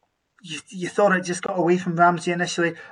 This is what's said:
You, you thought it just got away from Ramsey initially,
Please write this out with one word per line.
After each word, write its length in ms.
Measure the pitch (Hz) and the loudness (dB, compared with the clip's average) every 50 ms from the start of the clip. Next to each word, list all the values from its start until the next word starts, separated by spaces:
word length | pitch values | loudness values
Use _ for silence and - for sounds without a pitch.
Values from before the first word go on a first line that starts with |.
| _ _ _ _ _ _ _ _ | _ _ _ _ _ _ _ _
You, 180 | - 165 156 143 - - | -18 -16 -16 -16 -16 -16
you 200 | - 185 175 160 | -12 -10 -8 -4
thought 260 | - - 208 196 185 | 0 2 4 4 4
it 80 | 180 180 | 2 0
just 160 | - 180 180 | -4 -6 -6
got 180 | - - 190 185 | -6 -4 -2 0
away 200 | 160 170 180 180 | 2 2 2 2
from 180 | 180 180 165 | 0 -2 2
Ramsey 340 | 165 175 175 175 165 - 180 | 4 4 4 4 2 -2 -2
initially, 440 | 175 175 175 170 - - 170 165 160 - - - | -2 -2 -2 -2 -2 -2 -2 -2 -2 -6 -14 -20